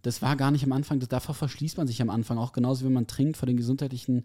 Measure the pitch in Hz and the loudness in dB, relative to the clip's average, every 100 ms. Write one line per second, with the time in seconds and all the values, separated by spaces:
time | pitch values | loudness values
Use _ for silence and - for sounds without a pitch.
0 | 123 - 127 143 139 147 135 131 147 143 | -4 -2 0 2 4 4 2 0 0 -2
1 | 123 127 - 147 147 - 156 - 139 117 | 0 -2 -2 -4 -4 -4 -6 -2 -2 0
2 | 113 113 110 117 123 - 123 131 131 127 | 0 0 0 -2 -2 0 0 2 2 2
3 | 113 - 143 156 127 123 120 135 139 123 | 0 0 0 0 0 0 2 0 -2 -4
4 | - 123 | 0 0